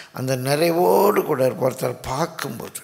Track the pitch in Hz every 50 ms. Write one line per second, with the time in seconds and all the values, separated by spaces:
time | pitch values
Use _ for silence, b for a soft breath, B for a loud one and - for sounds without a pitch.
0 | B B B - 127 131 135 127 127 135 143 147 170 170 165 170 180 180 190 196
1 | 196 208 208 196 175 - 156 123 131 127 117 - 123 131 113 - 151 127 120 -
2 | - 127 131 139 165 170 165 - - 143 131 113 131 - - -